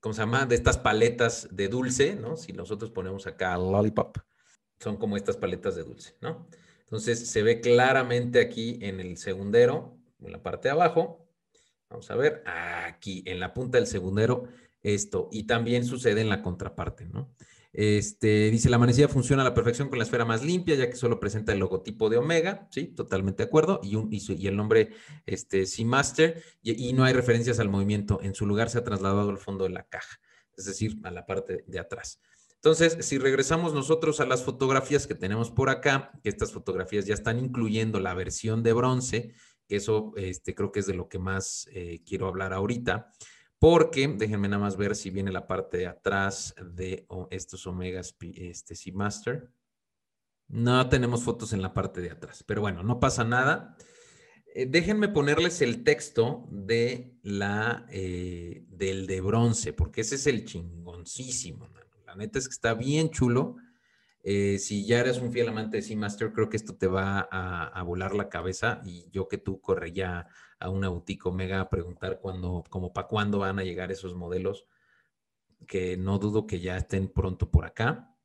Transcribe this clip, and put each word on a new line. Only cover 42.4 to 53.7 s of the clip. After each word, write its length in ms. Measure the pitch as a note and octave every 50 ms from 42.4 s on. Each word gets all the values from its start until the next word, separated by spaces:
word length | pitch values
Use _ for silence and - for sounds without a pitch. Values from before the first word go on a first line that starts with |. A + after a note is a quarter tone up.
| F#2+ F#2+ F#2
ahorita, 580 | F#2+ G2 G2+ A#2+ A#2+ B2 - F#2 - - _ _ _ - - - - _ _ _ _
porque, 480 | - D#3+ E3+ E3 D#3 D#3+ - C3+ C3+
déjenme 420 | D3 C3 G2+ A2 G#2+ G#2+ G2+ G2 G2
nada 120 | G2+ G2+
más 160 | G2+ G2+ F#2+
ver 180 | F#2 G2+ G2 -
si 140 | - - G2
viene 240 | F#2 G2 F#2+ G2
la 140 | F#2 F2+ -
parte 320 | - F#2+ F#2 - - - F2+
de 80 | F#2
atrás 680 | F2 F2 _ _ G2+ G2 G2 G2 G2 F#2+ - - - - -
de, 440 | F#2+ F#2 F2 F2 F#2 F#2 F#2 - - _
oh, 180 | G2 F#2+ F2+ -
estos 360 | - F2+ - - - F#2 -
Omegas, 480 | F#2 F2+ F2+ F#2 F#2 F2+ F#2 F2+ - _ _ F2+ E2+ E2
este, 400 | - F2+ F2 E2+ - - - -
Seamaster. 760 | - - F#2+ F2+ G2 G2+ G#2 G2+ - - - B2 - A#2+ - _ _ _ _ _ _ _ _ _ _ _ _ _ _ _ _ _ _ _
No 400 | _ G#2+ A2 A#2 A#2+ B2+ B2+ B2+ B2+
tenemos 320 | D3+ C3+ B2 A#2+ A#2+ A#2
fotos 320 | - B2 A2 - A2+ G#2 G#2
en 80 | F#2+
la 100 | F#2 F#2
parte 300 | - F#2+ F#2 F2 - F2+
de 80 | F2 E2+
atrás, 340 | E2 - - - - - -
pero 140 | - G#2+ G#2
bueno, 220 | G#2 G2+ F2+ E2+
no 180 | F2+ A2+ B2 B2
pasa 240 | C#3+ C3 B2+ B2+ A2+
nada. 520 | A2+ A#2+ B2 C3 C#3 E3 - - -